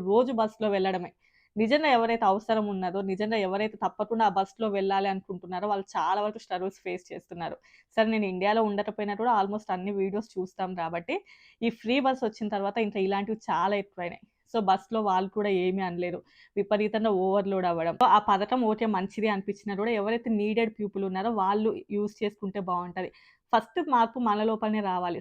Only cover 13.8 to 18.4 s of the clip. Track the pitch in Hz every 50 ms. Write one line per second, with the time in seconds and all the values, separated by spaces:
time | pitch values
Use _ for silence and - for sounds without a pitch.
13.8 | 196 - _ 180 175 175 - - _ _ _ _ _ _ - 226 202 185 185 196
14.8 | - - 226 220 214 202 185 185 196 190 - 214 208 208 190 180 180 185 185 196
15.8 | 190 180 175 175 180 175 165 - - _ _ - - _ - 202 202 202 214 202
16.8 | 214 208 214 214 220 220 202 185 185 190 190 202 190 196 196 190 185 175 170 165
17.8 | 160 170 160 - 254 208 196 214 208 - 202 185